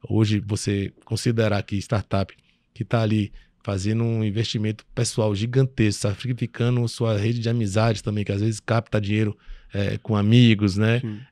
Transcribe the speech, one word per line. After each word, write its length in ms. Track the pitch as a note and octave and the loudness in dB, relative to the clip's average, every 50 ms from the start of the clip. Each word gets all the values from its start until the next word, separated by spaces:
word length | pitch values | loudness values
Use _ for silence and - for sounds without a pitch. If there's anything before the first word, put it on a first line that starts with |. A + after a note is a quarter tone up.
Hoje, 400 | _ - G2+ G#2 A2 G#2 G#2+ G#2 - | _ -2 2 2 2 2 2 -2 -2
você 480 | G2+ G#2+ G2+ - - G#2 G2+ G2 F#2+ - _ _ | -2 -6 -4 -2 -2 -2 -2 -4 -6 -8 _ _
considerar 580 | - A2+ G#2+ - B2+ A#2 A2+ A2+ G#2+ G#2 G2+ | -8 -6 -2 -2 -2 0 2 2 0 0 -2
que 140 | G2 - - | -4 -4 -6
startup 580 | G2+ F#2 - - G#2+ G2 _ - G2 G2 - - _ _ _ _ _ _ _ _ | -6 -4 -2 -2 -2 -2 _ -2 -2 -2 -4 -8 _ _ _ _ _ _ _ _
que 100 | - A2 | -10 -8
tá 180 | - - A#2 | -2 -2 0
ali 300 | A2+ A2 A2 A2 G#2 F#2+ - - - _ _ _ | 2 2 2 2 0 -2 -4 -14 -20 _ _ _
fazendo 420 | _ - G2+ G2 F#2 G#2 A2 A2+ A#2 | _ -6 -4 -4 -2 -2 0 0 0
um 180 | A#2 A#2 A2+ | 0 0 0
investimento 640 | A2 G#2+ G2 A2 A2+ - - A#2 G#2+ G#2+ A2 - - _ - | -2 -2 -2 -2 -4 -2 -4 -4 -4 -4 -4 -6 -12 _ -6
pessoal 400 | - A#2+ A2 - - A2 G#2+ G#2 | -4 -4 -4 -2 0 0 0 0
gigantesco, 680 | F#2+ A2 A#2+ A#2+ C3+ C3+ C3 - - A2 G#2+ G2 - | 0 -2 -2 2 2 0 0 2 2 2 2 2 0
sacrificando 840 | - G#2+ G2+ - - A#2+ B2+ A#2 B2 A2+ _ - A#2+ A#2+ B2 B2 A#2+ | -2 -4 -4 -4 -6 -6 -4 -4 -6 -8 _ -2 0 0 2 0 0
sua 320 | A#2 - - A#2 A2+ A2 G2+ | -2 -2 -2 -2 0 0 0
rede 220 | G2+ A2+ A#2+ A#2+ | 0 0 0 0
de 80 | A2+ A2+ | -2 -2
amizades 520 | A#2 A#2+ A2+ G2+ F#2+ A2 A2 A#2 A2+ G2+ | 0 0 -2 0 0 2 2 2 2 0
também, 240 | - A2+ G#2 G#2+ G2+ | -2 -4 -2 -2 -2
que 60 | - | -2
às 100 | G#2 G2 | -2 0
vezes 200 | G#2 A2+ A2 G#2+ | 0 0 -2 -4
capta 400 | _ - A2 A2+ A2 - - G#2+ | _ 0 0 0 0 0 -2 -2
dinheiro, 360 | G#2 G2 G#2 G#2+ A2 G#2+ G#2 _ _ - - - - - - | 0 0 0 0 0 0 -2 _ _ -16 -16 -16 -18 -10 -4
é, 240 | G2+ G2+ G2 G2+ G#2 | -4 -2 -2 -2 -4
com 180 | _ - A2+ | _ -2 0
amigos, 600 | G#2 G2+ G#2 A2+ B2 B2 A#2 A2 G2 G2+ G2+ F2+ | 2 4 6 8 8 8 8 6 4 2 0 2
né, 240 | G2 G#2+ A2 A2+ A#2+ | 2 2 2 2 0
Sim. 200 | B2 A#2 G#2 G#2 B2+ _ | -2 -6 -10 -12 -16 _